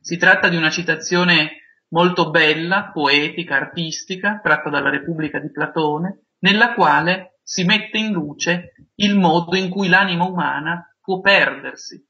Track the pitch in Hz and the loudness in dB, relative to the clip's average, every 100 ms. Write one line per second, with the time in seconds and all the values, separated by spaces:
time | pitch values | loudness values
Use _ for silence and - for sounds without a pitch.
0 | - 170 175 196 165 170 160 175 175 156 | -8 0 4 4 4 2 0 -2 -4 -6
1 | - 175 180 165 151 - _ _ _ 165 | -2 0 4 2 0 -6 _ _ _ 2
2 | 180 175 160 160 156 151 170 190 202 165 | 2 2 2 4 4 2 0 -2 -2 -4
3 | 143 143 151 - 170 139 143 - 160 156 | 2 2 0 -4 -2 -2 -2 -6 -8 -8
4 | - 185 202 208 - 151 156 143 139 143 | -10 -6 -4 -4 0 0 0 -2 0 -2
5 | 143 160 156 143 143 - 151 165 156 151 | -4 -6 -4 -4 -8 -6 -4 -2 -2 0
6 | 180 196 _ _ 185 208 240 233 165 147 | -4 -8 _ _ 0 4 2 4 2 4
7 | 165 190 - _ - - 180 214 - 220 | 2 -2 -6 _ -12 -2 0 0 -2 -6
8 | 220 185 147 147 170 175 - _ - - | -4 -4 -6 -6 -2 -2 -4 _ -20 -2
9 | 202 202 180 165 170 185 190 185 190 185 | 2 4 4 4 2 -2 -2 -2 0 2
10 | 196 175 185 180 147 139 151 175 - _ | 0 0 -2 -2 -4 -4 -6 -8 -10 _
11 | - 185 196 190 139 135 131 - - - | -6 -2 2 2 2 -2 -12 -14 -18 -20
12 | _ | _